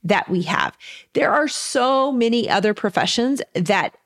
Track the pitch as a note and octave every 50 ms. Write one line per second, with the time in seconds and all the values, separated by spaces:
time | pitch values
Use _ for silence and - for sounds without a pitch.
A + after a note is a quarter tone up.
0 | - F3 G3+ F#3+ - - D#3+ F3+ F3 D3+ - - - C2+ - _ - - - -
1 | - _ _ - C#4 D4+ - D4+ D4+ D4+ - - - - - C#4 B3 B3+ C4+ C4
2 | C4+ C#4 C#4 B3 A#3 A#3 A#3 A#3+ A3+ - - G3+ F#3+ G#3+ G#3+ - - G#3 - -
3 | - F3+ - - A#3 B3+ C#4 C4 - _ _ E3+ F#3 D#3 G3+ F#3+ D#3 - _ _
4 | _